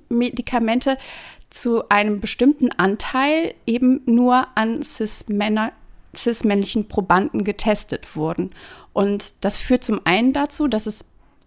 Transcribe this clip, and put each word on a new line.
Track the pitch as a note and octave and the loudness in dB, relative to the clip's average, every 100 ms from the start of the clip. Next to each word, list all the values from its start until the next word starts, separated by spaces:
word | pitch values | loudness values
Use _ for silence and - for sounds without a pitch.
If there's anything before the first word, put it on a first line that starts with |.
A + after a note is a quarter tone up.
| _ | _
Medikamente | A#3 B3 - - A#3+ A3 A#3+ C4+ C4 - - - - - | -2 0 -4 -4 -2 0 0 0 -4 -8 -20 -20 -20 -8
zu | - A#3+ A3+ - | -4 0 0 2
einem | G#3 G#3 G#3 | 2 2 -2
bestimmten | G#3+ - B3+ D4 B3+ | -4 2 4 4 0
Anteil | - F#3+ G3+ - C4 C#4+ D#4+ E4 - - | 2 0 0 -4 -2 2 2 -2 -4 -4
eben | A#3+ B3+ C4 - | 2 2 2 4
nur | A#3 B3 B3 - - | 4 6 4 2 -2
an | A3 A3+ | -2 -2
Cis-Männer, | C#4 - G#3+ - - G3+ G#3+ G#3+ A3 - - - - - | -4 -4 -2 -4 -4 -2 0 0 -2 -6 -20 -20 -18 -4
cis-männlichen | A#3 A3+ G#3 G3+ G3 G#3+ G#3+ | -2 0 0 2 0 -4 -2
Probanden | - F#3 F3+ G3+ G#3+ | -4 2 2 2 -2
getestet | G3+ - A3 G#3 - - - D#3 | -4 -2 0 0 -2 -6 -10 -6
wurden. | D#3+ E3+ F#3 - - - - | -4 -4 -6 -10 -20 -20 -8
Und | - G3+ G3+ - - | -2 0 0 -6 -4
das | G#3 - | -4 -4
führt | - B3 | 0 0
zum | - G#3 | 0 -2
einen | - F#3+ B3 | 0 2 2
dazu, | C#4 D4 - D4 | 0 -4 -2 -2
dass | G#3+ G#3+ | -2 -4
es | - - _ _ _ | -8 -12 _ _ _